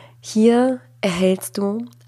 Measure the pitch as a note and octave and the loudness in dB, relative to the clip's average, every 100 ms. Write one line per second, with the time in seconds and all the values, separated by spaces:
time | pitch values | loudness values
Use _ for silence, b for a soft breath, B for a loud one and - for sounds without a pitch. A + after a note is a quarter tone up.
0 | B B - G#3+ A3 A#3 B3+ B3+ - _ | B B -6 2 4 4 2 -2 -10 _
1 | G3+ F3 F#3 F#3 - - G3+ G#3+ A#3+ - | -4 0 0 0 -4 -6 -6 -6 -10 -16